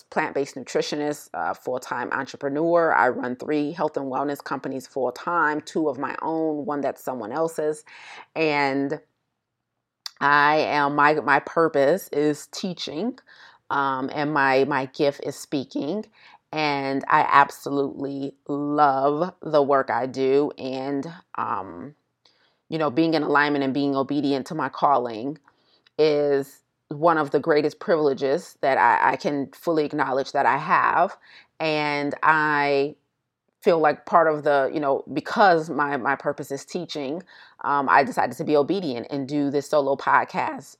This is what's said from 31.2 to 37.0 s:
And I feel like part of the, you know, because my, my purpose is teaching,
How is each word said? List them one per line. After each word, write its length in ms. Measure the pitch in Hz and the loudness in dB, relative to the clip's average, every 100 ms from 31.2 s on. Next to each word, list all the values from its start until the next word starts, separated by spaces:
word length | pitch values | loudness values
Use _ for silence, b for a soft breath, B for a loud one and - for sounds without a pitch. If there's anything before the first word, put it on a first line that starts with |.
| B B B _ | B B B _
And 560 | 160 151 151 147 143 - | -2 -2 -2 -2 -4 0
I 760 | - 156 151 147 143 139 143 - _ _ _ _ _ _ | 2 2 2 2 2 2 0 -4 _ _ _ _ _ _
feel 160 | - 165 | 2 4
like 260 | 151 135 | 4 0
part 240 | - 180 160 | 2 4 4
of 160 | 151 | 2
the, 260 | 147 143 131 | 2 2 2
you 60 | - | 0
know, 240 | 143 135 - | 0 -2 -2
because 600 | 143 - - 202 170 160 | -6 -4 4 4 4 2
my, 260 | 139 143 143 | -2 -2 -2
my 200 | 113 135 | -2 -2
purpose 340 | 147 143 143 | -4 -6 -8
is 160 | 139 - | -10 -8
teaching, 560 | 180 160 156 | -10 -8 -8